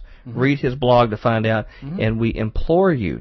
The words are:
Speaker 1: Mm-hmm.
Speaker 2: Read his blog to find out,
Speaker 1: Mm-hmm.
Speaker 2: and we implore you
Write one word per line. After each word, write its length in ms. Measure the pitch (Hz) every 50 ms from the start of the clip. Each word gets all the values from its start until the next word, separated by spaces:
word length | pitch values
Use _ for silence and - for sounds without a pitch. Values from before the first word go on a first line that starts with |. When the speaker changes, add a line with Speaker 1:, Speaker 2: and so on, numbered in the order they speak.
| - - - - -
Speaker 1:
Mm-hmm. 120 | 131 117 131
Speaker 2:
Read 200 | 127 139 143 139
his 160 | - 131 123
blog 340 | 139 127 123 123 120 120 110
to 60 | 104
find 280 | - - 120 113 110 110
out, 220 | 110 110 107 104 - - -
Speaker 1:
Mm-hmm. 200 | - 139 170 196
Speaker 2:
and 180 | 107 110 113 113
we 160 | 117 113 -
implore 560 | 85 110 110 - - - - 165 180 196 190
you 280 | 165 123 101 82 62 58